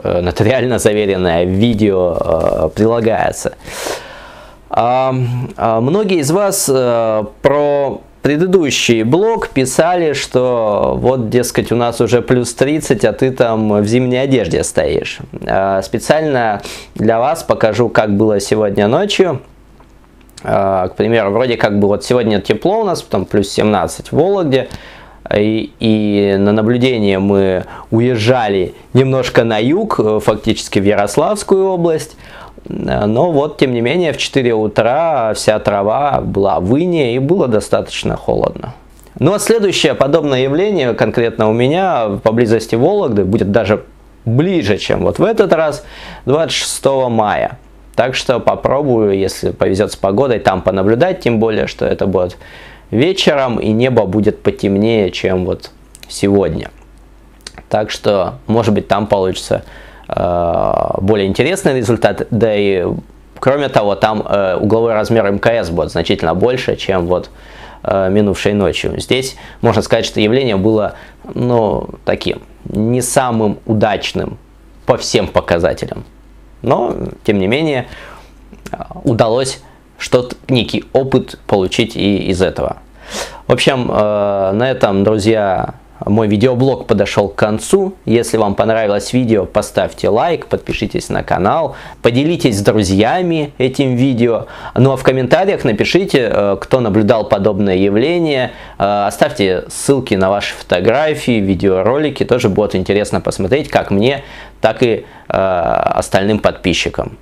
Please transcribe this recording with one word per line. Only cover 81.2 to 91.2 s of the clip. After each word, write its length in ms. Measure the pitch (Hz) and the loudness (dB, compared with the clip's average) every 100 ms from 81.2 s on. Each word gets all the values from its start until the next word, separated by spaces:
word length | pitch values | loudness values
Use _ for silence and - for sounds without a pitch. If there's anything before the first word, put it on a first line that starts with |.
| - - - | -2 -10 -2
получить 480 | 101 95 - 113 - | 0 0 0 -2 0
и 340 | 98 98 - | 0 0 0
из 120 | 90 | 0
этого. 360 | 90 - - - - - - - - - - | 0 -2 -6 -8 -16 -20 -14 -12 -12 -8 -2
В 60 | |
общем, 380 | 127 - 131 120 | 0 2 0 0
э, 600 | - 104 104 101 98 95 | 0 0 0 0 0 0
на 180 | 104 131 | 0 0
этом, 320 | 127 107 98 | 0 0 2
друзья, 720 | 101 110 104 110 98 90 - - - - - | 2 2 2 2 2 -2 -4 -10 -18 -8 -2
мой 220 | 104 110 | 0 2
видеоблог 600 | 104 127 120 135 123 - | 2 2 2 0 0 -2
подошёл 420 | 104 101 - 101 | 0 0 0 -2
к 60 | - | 0
концу. 580 | 107 107 - 196 196 - - | -2 -2 0 0 0 -4 0
Если 320 | 113 117 110 | 0 2 0
вам 180 | 104 101 | 0 0
понравилось 580 | 107 110 107 101 - | 0 2 0 -2 0
видео, 320 | 127 120 107 90 | 0 2 2 0
поставьте 640 | - - - 87 - 92 | -2 -2 -2 -4 -2 -2
лайк, 380 | 107 170 165 - | 0 0 -2 -4
подпишитесь 600 | 101 - - 107 - - | -6 -6 -6 -4 -6 -6
на 140 | 95 | -6